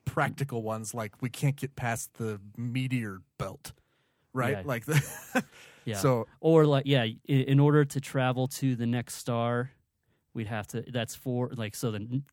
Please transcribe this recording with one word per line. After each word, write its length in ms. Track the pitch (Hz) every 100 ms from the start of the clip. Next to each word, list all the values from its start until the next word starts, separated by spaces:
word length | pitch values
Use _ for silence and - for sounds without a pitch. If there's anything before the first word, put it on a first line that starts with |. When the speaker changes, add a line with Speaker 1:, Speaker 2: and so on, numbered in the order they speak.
Speaker 1:
practical 580 | - 165 139 - 139 117
ones, 300 | 110 110 107
like 260 | 120 110 -
we 80 | 123
can't 260 | - 143 139
get 180 | 135 -
past 360 | 120 113 -
the 240 | - 113 101 101 113
meteor 640 | 120 127 131 127 107 95 - -
belt, 340 | 98 - - - _ _ _ _ _
right? 180 | 127 123 143
Speaker 2:
Yeah. 40 | 139
Speaker 1:
Like, 180 | 117
the 600 | 110 151 - - - 254 - -
<laughs> 200 | - - 120
Speaker 2:
Yeah. 100 | 101
Speaker 1:
so 300 | 139 120 - -
Speaker 2:
Or, 260 | 160 160 151
like, 180 | 139 139
yeah, 160 | 135
i-, 120 | 113 - -
in 320 | 135 135 139
order 240 | 147 151 143
to 140 | 139
travel 460 | - 135 127 127 127
to 280 | - 135 120
the 100 | 117
next 280 | 123 -
star, 560 | - - 117 120 120 131 _ _ _ _ _ _
we'd 120 | 117 107
have 180 | 110 101
to, 140 | 117 -
that's 220 | 120 113
four, 360 | - 131 123 123
like, 200 | 123 104
so 160 | - 120
the 80 | 104
n-, 240 | 113 131 -